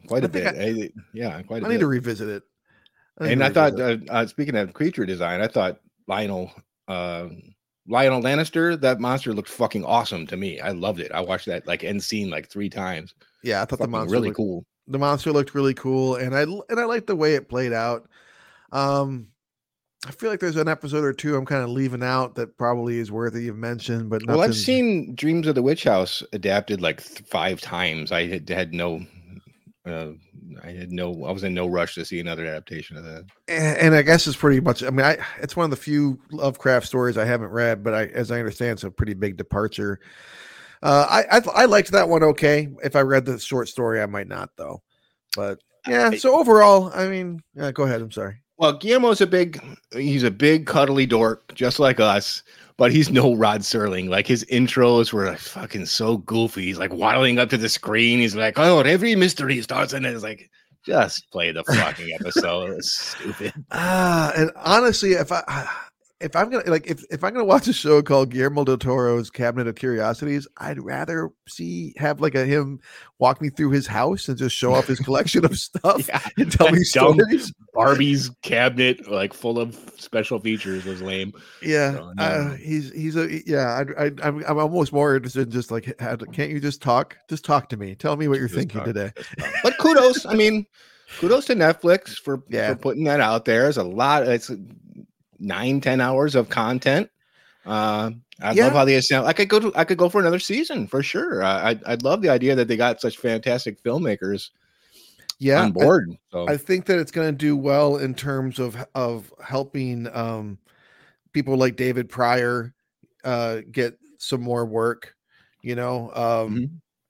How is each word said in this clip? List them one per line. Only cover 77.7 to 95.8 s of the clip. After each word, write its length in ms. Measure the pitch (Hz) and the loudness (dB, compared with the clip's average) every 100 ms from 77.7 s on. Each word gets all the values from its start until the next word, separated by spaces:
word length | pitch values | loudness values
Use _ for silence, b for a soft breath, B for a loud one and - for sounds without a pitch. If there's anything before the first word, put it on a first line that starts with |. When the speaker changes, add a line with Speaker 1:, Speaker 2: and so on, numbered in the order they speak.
Speaker 1:
Barbie's 580 | 113 127 139 143 139 127 - | 2 4 4 4 2 -2 -10
cabinet, 680 | - 117 127 123 127 127 - | -2 2 2 4 2 2 -2
like, 240 | 101 98 | -2 -2
full 240 | - 120 117 | -4 -4 -2
of 180 | 117 113 - - | -4 -8 -20 -20
special 420 | - 113 110 117 | -6 -4 -2 -4
features 420 | 110 110 95 95 | -2 -4 -4 -6
was 180 | 92 92 | -8 -8
lame. 300 | 95 95 95 - B B | -6 -6 -6 -10 B B
Speaker 2:
Yeah, 320 | 160 151 139 | -2 0 0
Speaker 1:
So, 180 | 139 170 | -2 -10
no, 100 | 185 | -4
Speaker 2:
uh, 200 | 160 160 143 | -2 -2 -4
Speaker 1:
no. 60 | 135 | -6
Speaker 2:
he's, 360 | 156 156 135 | -6 -6 -6
he's 240 | - 156 160 | -8 -4 -2
a, 260 | 165 156 165 | -4 -6 -2
yeah, 340 | 147 127 120 139 147 | 0 0 -2 -6 -4
I, 100 | 147 | -4
I, 40 | 139 | -2
I'm, 220 | 151 147 160 | -4 -4 -2
I'm 120 | 151 | 0
almost 320 | 156 175 139 | 0 0 0
more 240 | 143 147 135 | 2 2 2
interested 280 | 123 131 120 | 0 -4 -2
in 40 | |
just, 200 | 120 120 | -4 -4
like, 260 | 117 123 - | -6 -6 -8
how 160 | 120 117 | -8 -8
to, 80 | 117 | -8
can't 240 | - 147 | -6 -6
you 80 | 151 | -4
just 220 | 143 139 | -6 -4
talk? 340 | 135 120 - - _ | 2 2 0 -8 _
Just 160 | 156 - | -10 0
talk 240 | 147 - | 0 0
to 80 | 107 | -8
me. 180 | 98 98 | -10 -6
Tell 220 | 147 147 | -4 -2
me 100 | 151 | 0
what 120 | 135 | 0
you're 100 | 123 | -2
Speaker 1:
Just 100 | 101 | -4
Speaker 2:
thinking 200 | - 107 | -4 -6
Speaker 1:
talk, 80 | - | -6
Speaker 2:
today. 260 | 104 101 85 | -4 -6 -8
Speaker 1:
just 220 | - - | -16 -10
talk. 160 | - - | -6 -2
But 140 | 247 254 | -2 2
kudos, 480 | 320 302 254 254 - | 4 6 6 4 0
I 80 | |
mean, 320 | 220 214 214 208 b b b b - | 2 2 2 -6 b b b b -4
kudos 240 | 175 254 - | 2 2 2
to 100 | 233 | 4
Netflix 640 | 160 165 170 190 - - | 4 4 4 2 2 -12
for, 260 | - 135 - | -6 -8 -4
Speaker 2:
Yeah. 240 | 117 107 | -2 -2
Speaker 1:
for 20 | 104 | -2
putting 260 | 135 131 156 | -4 -2 0
that 160 | 143 | 2
out 240 | 110 110 110 | 4 2 2
there. 240 | 113 139 | 4 4
It's 80 | 131 | 2
a 60 | |
lot. 440 | 90 98 135 147 127 | -4 0 2 2 2
It's 240 | 120 - 107 95 - _ - - _ _ _ | 0 -2 -12 -14 -20 _ -20 -20 _ _ _
nine, 380 | 98 92 123 | -6 -4 -2
ten 220 | 139 | 0